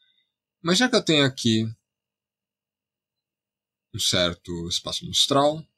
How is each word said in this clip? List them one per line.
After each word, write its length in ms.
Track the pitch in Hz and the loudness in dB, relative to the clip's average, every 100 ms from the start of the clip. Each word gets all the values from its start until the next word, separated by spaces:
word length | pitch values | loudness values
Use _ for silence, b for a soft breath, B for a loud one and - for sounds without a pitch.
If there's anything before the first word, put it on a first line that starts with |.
| _ _ _ _ _ _ | _ _ _ _ _ _
Mas 160 | 165 185 | -2 0
já 100 | 247 | 2
que 80 | 226 | 2
eu 80 | |
tenho 220 | 180 156 139 | 2 2 2
aqui 400 | - 117 110 110 113 _ _ _ _ _ _ _ _ _ _ _ _ _ _ _ _ _ _ _ _ _ | 0 0 0 -2 -8 _ _ _ _ _ _ _ _ _ _ _ _ _ _ _ _ _ _ _ _ _
um 60 | 104 | -4
certo 720 | - 98 87 85 - 87 85 | -2 2 0 -2 -10 -10 -6
espaço 340 | - 80 - | -6 -6 -10
amostral 640 | 87 90 - 139 143 160 156 | -4 0 2 2 2 0 -12